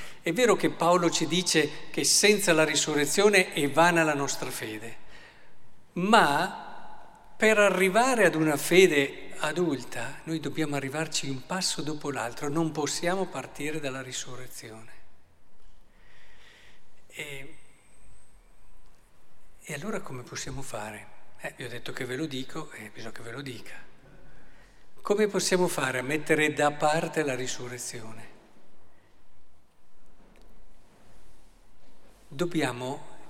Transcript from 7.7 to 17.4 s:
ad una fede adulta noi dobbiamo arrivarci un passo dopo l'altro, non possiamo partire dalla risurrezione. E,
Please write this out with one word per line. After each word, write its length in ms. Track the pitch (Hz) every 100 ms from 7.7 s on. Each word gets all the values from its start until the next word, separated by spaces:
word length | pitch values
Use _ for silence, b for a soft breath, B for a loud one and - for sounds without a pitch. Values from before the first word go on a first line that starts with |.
| 180 190 196 254 240 185
ad 80 |
una 240 | 156 156 147
fede 760 | - 175 185 147 135 - - -
adulta 840 | 151 156 175 131 120 123 120 143
noi 140 | - 160
dobbiamo 380 | 147 131 156 143
arrivarci 540 | 135 147 160 - 139
un 160 | 135 -
passo 340 | 185 185 -
dopo 300 | 147 147 151
l'altro, 400 | 131 113 120 147
non 220 | 151 160
possiamo 520 | 151 147 - 175 190
partire 560 | 185 139 - - 147 156
dalla 220 | 139 131
risurrezione. 920 | 127 127 - 127 127 - 113 110 113 - - - - - - - - - - b b b b b b b b b - - -
E, 480 | - 151 139